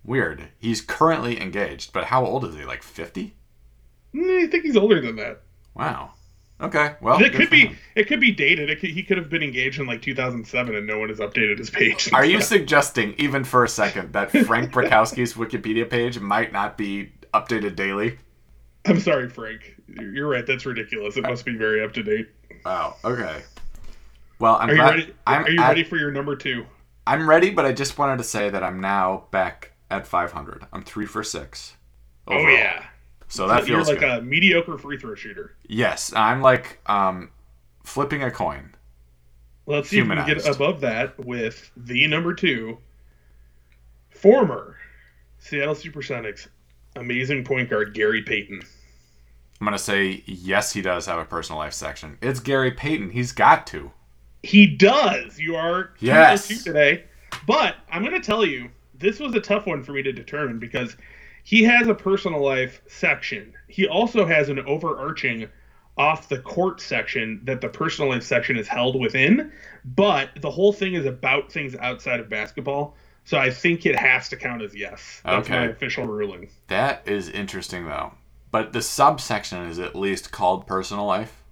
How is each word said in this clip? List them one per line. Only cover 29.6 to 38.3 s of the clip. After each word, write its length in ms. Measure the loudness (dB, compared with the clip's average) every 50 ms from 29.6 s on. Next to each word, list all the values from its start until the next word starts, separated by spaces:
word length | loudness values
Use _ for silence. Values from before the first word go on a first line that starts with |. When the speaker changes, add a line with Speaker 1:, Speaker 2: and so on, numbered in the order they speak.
| -20 -20 _ _ _ _
Speaker 1:
at 160 | -8 -8 -6
five 260 | -2 -2 -2 -2 -2
hundred. 340 | -6 -10 -12 -12 -16 -18 -18 -14
I'm 100 | -14 -14
three 240 | -14 -10 -8 -8 -8
for 160 | -6 -6 -8
six 540 | -8 -6 -8 -10 -10 -12 -16 -18 -18 -18 -20 _ _ -20 _ -20 -20 -20 _ -20 _
Speaker 2:
Oh, 80 | -2 0 2
Speaker 1:
overall. 120 | 4 6 6
Speaker 2:
yeah. 300 | 4 4 0 -4 -6 -12 -16 -20 -20 -20 -20 -20 -20 -16 -12
Speaker 1:
So 200 | -4 -2 2 4
that 180 | 4 4 4
Speaker 2:
You're 120 | 2 2 2
Speaker 1:
feels 100 | 2 2
Speaker 2:
like 100 | 2 2
Speaker 1:
good. 200 | 0 0 0 -2
Speaker 2:
a 40 |
mediocre 560 | -4 -2 2 4 6 6 6 4 2 0 -8 -10
free 180 | -10 -10 -10 -10
throw 180 | -10 -12 -12
shooter. 400 | -12 -14 -14 -14 -14 -16 -16 -18 -20 -14
Speaker 1:
Yes, 460 | -6 -2 0 0 0 0 -2 -8 -4 0
I'm 280 | 2 4 4 4 6
like, 360 | 6 6 6 6 0 -10 -18 -10 _ 0
um, 420 | 2 2 2 0 0 -4 -12 -16 _ -20 -20 _ -20 _ _ _ _ _
flipping 400 | _ -10 -4 -4 -4 -2 -2 -4
a 80 | -4 -6